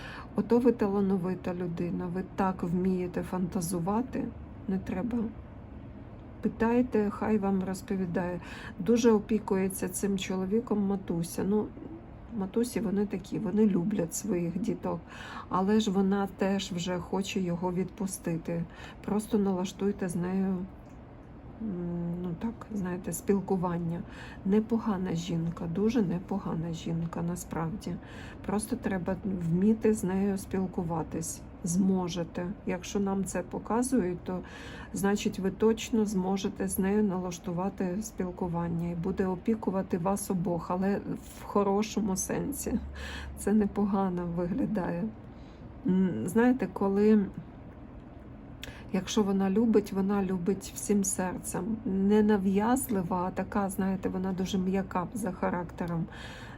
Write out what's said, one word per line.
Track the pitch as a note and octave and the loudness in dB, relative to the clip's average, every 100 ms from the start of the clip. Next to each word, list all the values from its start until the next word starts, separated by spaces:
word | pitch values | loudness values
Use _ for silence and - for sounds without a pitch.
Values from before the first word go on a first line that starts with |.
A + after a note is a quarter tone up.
| - - - - | -12 -12 -8 -2
Ото | - A#3 | 4 6
ви | B3 | 6
талановита | A3+ G3+ G3+ G3 F#3+ F3 F#3 - | 6 4 2 2 2 0 -2 -4
людина, | F3+ F3+ E3+ F3 F3+ F3+ | -2 -2 -2 -2 -2 -2
ви | F3+ F#3 - | -4 -4 0
так | F#3+ F#3+ | 0 0
вмієте | F3+ F3+ F#3+ F#3 F3+ F3+ | 0 2 2 2 0 -2
фантазувати, | F3 F#3 F3+ G3 E3+ F3+ E3 G#3 B3+ - A#3 - - - - | -2 -2 0 0 -2 0 0 0 0 -2 -4 -6 -12 -10 -2
не | F#3+ | -2
треба. | - F#3 A3 A#3+ G#3+ - - - - - - - - - - - | -2 -2 0 0 -2 -6 -14 -14 -14 -14 -14 -14 -14 -16 -16 -2
Питайте, | G#3+ - A3+ A#3+ B3 A3 G3+ | -2 2 4 4 4 2 2
хай | - - G#3+ | 0 2 2
вам | G3 G3 | 4 2
розповідає. | F#3 F#3+ - G3 F#3 E3+ F3+ F3 - - - - | 0 -4 -4 -2 0 0 -2 -4 -8 -12 -12 -4
Дуже | F#3 A#3 A#3 | 4 6 8
опікується | G#3+ G#3 G#3+ - F#3+ F#3+ F#3+ F#3 | 6 6 0 2 2 2 0 -4
цим | - G3+ G3 | 0 0 0
чоловіком | - F#3+ F#3 A3 A#3 G#3 G3 | 0 -2 0 0 2 2 2
матуся. | G3 - E3+ E3 - F#3 | 0 0 -2 -2 -2 2
Ну, | G#3+ - - - - - - - A#3 | 2 0 -6 -12 -14 -14 -16 -8 -4
матусі | F#3+ A3+ A#3+ - | -2 0 0 0
вони | F3+ G3 G#3 | 0 0 0
такі, | G3 - D#3+ | -2 -6 -4
вони | F3+ G3+ A3 | 0 4 6
люблять | F3+ E3+ - E3+ | 6 2 0 0
своїх | - G3+ F3+ E3+ E3+ | -2 -2 0 0 -2
діток, | G#3 F3 F#3 E3+ - - - - - | -2 -2 -2 -4 -6 -14 -12 -12 -2
але | F3 F#3+ A3 | 0 4 4
ж | A3 | 4
вона | F#3+ G3 G3+ G3 - | 4 4 4 0 0
теж | F#3+ G3 F#3+ | 0 2 0
вже | F3 F3 F3+ | -4 -2 -2
хоче | E3+ F#3+ G3 G3 | -2 -2 -2 0
його | F3+ E3+ F3+ | 0 0 0
відпустити. | F3+ F#3 - F#3+ - - D#3+ F3 E3+ E3 - - - | 0 -2 -2 -6 -4 -2 -2 -2 -4 -4 -8 -16 -10
Просто | - G#3 G#3+ A3 | -2 -2 2 2
налаштуйте | G3 F#3 F#3+ - G3 G3+ F#3+ | 2 2 -2 -2 -2 -2 -2
з | E3+ | -2
нею, | F3+ F#3+ F#3+ | 0 0 0
м, | F#3 F#3+ - - - - - - - - - A3 F3 F3 F3 E3+ F3 | 0 -4 -12 -16 -18 -18 -18 -18 -16 -16 -10 -6 -4 -4 -2 -2 -2
ну | F3+ E3+ | -4 -4
так, | A#3 - - | -4 -6 -6
знаєте, | G#3+ F3+ F3+ F3+ | -4 -4 -4 -6
спілкування. | E3+ - G3 F#3 F#3+ F3+ E3+ E3+ E3 - - - - | -4 2 2 2 0 0 -2 -2 -4 -6 -12 -14 -6
Непогана | F#3+ G#3 A3 A3+ A3+ F#3 F#3 | 2 4 4 2 2 0 0
жінка, | E3 E3 E3+ E3 E3 F3 | -2 -2 0 0 -2 -4
дуже | E3 G#3+ A#3+ | 0 2 4
непогана | F3+ E3+ - G3 F3 E3 E3 | 2 0 -2 -4 -2 -2 -2
жінка | D#3+ - E3 E3 E3+ | -4 -4 -2 -2 -2
насправді. | E3+ F3+ - - E3 G#3 - F3 - - - - - | -4 -4 -4 -4 -2 -4 -6 -8 -8 -14 -12 -10 -2
Просто | G3+ - A#3 | -2 0 -2
треба | - F#3+ E3+ F#3+ | -2 -2 -2 -2
вміти | G3+ F#3 E3 F3 G3+ A3 A3 | -2 -2 2 4 6 6 4
з | G#3+ | 4
нею | F3+ F#3+ G3+ F#3+ | 2 2 2 0
спілкуватись. | - F#3+ F#3 F#3 E3 E3 D#3 - E3 - - - | -2 -2 -2 -2 -2 -2 -2 -4 -6 -8 -12 -6
Зможете. | F3 F3 F#3+ F#3+ F3 E3+ E3 - F3+ G#3 - | 0 4 4 4 2 -2 -4 -4 -4 -4 -4
Якщо | F3+ - G3+ | -4 -2 0
нам | G3 G3 | 2 0
це | F#3+ F#3 | 0 -2
показують, | F3 - - A#3 B3 B3+ F3+ E3+ | -4 -6 0 0 2 2 2 0
то, | - F#3 - - - - - | -4 -6 -6 -12 -12 -12 -8
значить, | F3+ G3 G#3 G#3 - | 0 2 4 0 0
ви | F#3+ | -2
точно | F#3+ G#3+ A3+ - A3 | 4 4 4 2 2
зможете | G#3 G3+ F#3 F#3+ G3 - G3 | 2 2 2 0 0 -2 -2
з | F#3+ | 0
нею | F#3+ G#3 | 2 4
налаштувати | G#3 F3+ F3+ F3 - E3+ F#3+ F#3+ F#3+ F#3 | 4 2 -2 -6 -4 -2 -2 -2 -2 -2
спілкування | G#3+ - F#3 F3+ - E3+ E3+ E3+ E3+ | -4 -4 -4 -2 -2 0 0 0 -2
і | |
буде | E3+ F3+ F#3+ F#3+ | -2 -2 0 0
опікувати | F3 - A3 - F#3+ F#3+ F#3 | 0 0 0 2 0 0 0
вас | F3+ G3+ - | 2 0 0
обох, | F#3+ F3+ E3+ - | 0 2 0 0
але | F3+ F#3+ G3+ - - - - | 0 2 0 -2 -6 -8 -14
в | |
хорошому | - G#3 G3+ G3 G#3+ - G3 F#3 | 0 2 4 4 2 0 0 0
сенсі. | - - F3 - - G#3+ - - - - - - | 0 -2 -2 -4 -2 -2 -2 -8 -8 -8 -10 -4
Це | - | 2
непогано | G#3+ G3+ G3+ G3+ G3 F#3+ F3 F3 E3+ | 4 4 2 2 4 2 0 -2 -2
виглядає. | F3 A#3 G#3 G#3+ F3 E3+ G#3+ - - - - - - - - | 0 0 0 0 0 -2 -4 -6 -14 -16 -16 -16 -16 -6 2
М, | F#3 F#3 - - | 4 4 2 0
знаєте, | A3+ B3 B3+ - | 4 6 6 0
коли, | - G3 G3 G#3+ G#3+ G3 - - - - - - - - - - - - - - - - | 0 2 6 8 8 6 -4 -12 -14 -16 -16 -16 -16 -16 -16 -16 -16 -16 -14 -14 -14 -4
якщо | F#3+ F#3+ - | -4 0 2
вона | G3 G3 F#3+ | 2 4 4
любить, | F#3+ A#3 A3 G#3 | 4 6 6 4
вона | G3 G3 G3+ | 0 2 2
любить | F#3 F#3+ E3+ F#3+ - | 2 0 0 -2 -4
всім | - - G#3 | -6 2 2
серцем. | G3 - F#3 - - E3+ F3+ A3 | 2 0 -2 -4 -6 -4 -2 -4
Ненав'язлива, | - F#3+ G3 G#3+ G#3+ G#3+ F#3+ G3 A3 C4 - G3 E3+ F3+ F#3 | 0 2 6 6 6 6 4 4 4 2 2 0 0 0 -2
а | |
така, | F#3 F#3+ G#3+ G3 | -2 -2 0 0
знаєте, | F#3+ F#3+ F#3+ F#3+ | 0 0 0 -2
вона | F#3 F#3 | -2 -2
дуже | F#3 F#3 F#3+ | -2 0 0
м'яка | F#3 F#3+ F#3 F#3 F3 | 2 0 0 -2 -4
за | - G3 | -2 -4
характером. | F3+ F#3+ F3 E3+ - F3 E3+ E3 - - - - | -2 -2 -2 -4 -6 -2 -2 -2 -6 -14 -12 -14